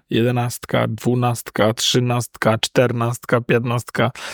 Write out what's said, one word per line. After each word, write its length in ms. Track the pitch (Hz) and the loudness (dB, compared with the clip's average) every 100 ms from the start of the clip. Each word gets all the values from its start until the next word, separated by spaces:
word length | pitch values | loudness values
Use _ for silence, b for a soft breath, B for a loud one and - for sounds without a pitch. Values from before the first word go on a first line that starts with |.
| - | -2
jedenastka, 760 | 120 120 123 120 - - 123 117 | 0 2 0 -2 -6 -4 -2 0
dwunastka, 840 | 110 123 123 123 117 - - 107 | -2 0 2 0 -2 -6 0 0
trzynastka, 840 | 110 - 135 123 120 117 - - 113 | 2 0 2 2 -2 -4 -2 0 0
czternastka, 840 | - - 120 120 117 120 - 120 | 2 2 2 2 -2 -4 0 0
piętnastka. 720 | 120 120 120 120 - - 117 - B | 2 0 2 -2 -4 0 0 -2 B